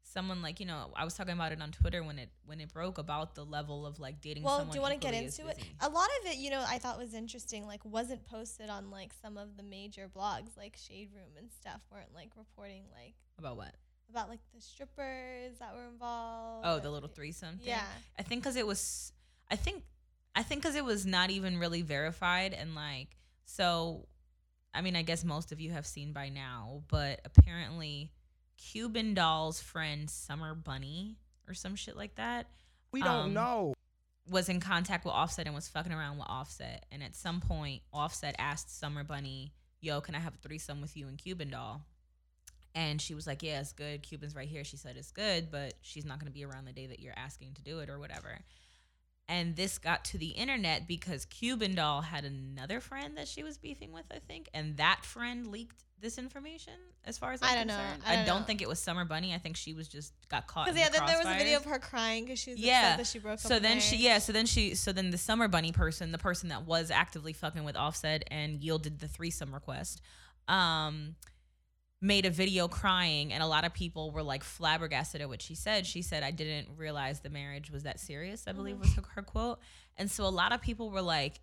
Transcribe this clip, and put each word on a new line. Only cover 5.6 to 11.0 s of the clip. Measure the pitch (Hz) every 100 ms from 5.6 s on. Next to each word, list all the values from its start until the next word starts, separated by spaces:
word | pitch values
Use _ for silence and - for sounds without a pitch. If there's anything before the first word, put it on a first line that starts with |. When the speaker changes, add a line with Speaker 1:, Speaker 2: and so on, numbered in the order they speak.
| - -
Speaker 2:
A | 285
lot | 311 392 554
of | 381
it, | 277
you | 277
know, | 277 247
I | 254
thought | 247 226
was | 240
interesting, | 220 226 247 - 220 208
like, | 208
wasn't | 220 220 240 254 -
posted | 220 220 - 214
on, | 202 196
like, | 196 190
some | - 220 208
of | 208 202
the |
major | 202 196 202 202 196
blogs, | 190 202 160 220 226
like | 208 -
Shade | - 190